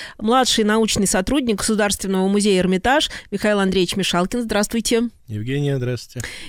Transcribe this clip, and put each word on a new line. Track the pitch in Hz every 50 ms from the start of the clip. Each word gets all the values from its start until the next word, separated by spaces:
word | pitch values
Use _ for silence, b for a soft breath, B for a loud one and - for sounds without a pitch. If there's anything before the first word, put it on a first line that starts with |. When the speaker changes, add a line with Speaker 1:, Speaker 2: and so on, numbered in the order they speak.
| B B B -
Speaker 1:
младший | 208 214 240 262 262 - - - 214
научный | 208 214 226 226 208 - 214 196
сотрудник | 175 - 190 190 - 254 302 262 233 214 190
Государственного | - - 220 202 214 202 196 - - 190 196 185 185
музея | 190 196 208 202 214 190 185
«Эрмитаж» | 180 185 185 180 - 240 269 311 - B B B B B
Михаил | - 196 - 214 208 202
Андреевич | 196 190 185 190 180 175 -
Мишалкин. | 202 175 - - 175 180 185 - 240 240
Здравствуйте. | 220 208 202 214 - - 233 220 - 240 226 240 226 - - _ -
Speaker 2:
Евгения, | 107 104 107 123 135 143 143 143 139
здравствуйте. | 131 123 123 123 117 - - - 123 B B B B B